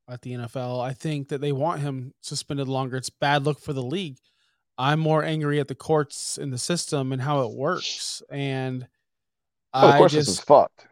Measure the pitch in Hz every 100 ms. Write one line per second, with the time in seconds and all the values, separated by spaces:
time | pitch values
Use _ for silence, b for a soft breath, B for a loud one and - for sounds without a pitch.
0 | - 123 127 123 120 135 123 127 127 131
1 | 160 147 135 143 147 135 156 156 143 131
2 | 127 - - 143 - 143 135 131 131 131
3 | 123 - 147 147 139 147 - 135 123 175
4 | 175 131 _ _ _ _ _ - 131 156
5 | 160 156 160 156 147 143 139 135 - 156
6 | 143 - - - 143 123 - 170 - 147
7 | 131 135 135 147 120 117 143 180 - -
8 | - - - 143 139 135 131 127 123 _
9 | _ _ _ _ _ _ _ 131 185 143
10 | 180 151 143 - - 139 - _ -